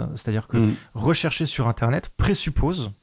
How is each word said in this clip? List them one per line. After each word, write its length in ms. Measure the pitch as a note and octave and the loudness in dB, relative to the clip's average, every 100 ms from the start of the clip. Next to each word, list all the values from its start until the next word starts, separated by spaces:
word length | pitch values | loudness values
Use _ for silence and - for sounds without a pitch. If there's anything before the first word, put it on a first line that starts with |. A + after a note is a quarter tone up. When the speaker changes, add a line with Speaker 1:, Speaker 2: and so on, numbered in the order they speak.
| A2+ A#2 | -6 -6
Speaker 1:
c'est-à-dire 320 | - G#2+ - | -4 -4 0
que 100 | A#2+ | 2
Speaker 2:
Mm. 180 | A2 - - | 2 0 -6
Speaker 1:
rechercher 520 | A2 A#2+ E3 D#3+ - D#3 | -2 0 2 0 -2 -2
sur 200 | - A#2 | 0 0
Internet 420 | A#2 A#2 C3+ - - | 0 0 0 -2 0
présuppose 760 | - G3+ - - C#3 F3+ A2 G2+ | 2 2 0 0 0 0 -6 -10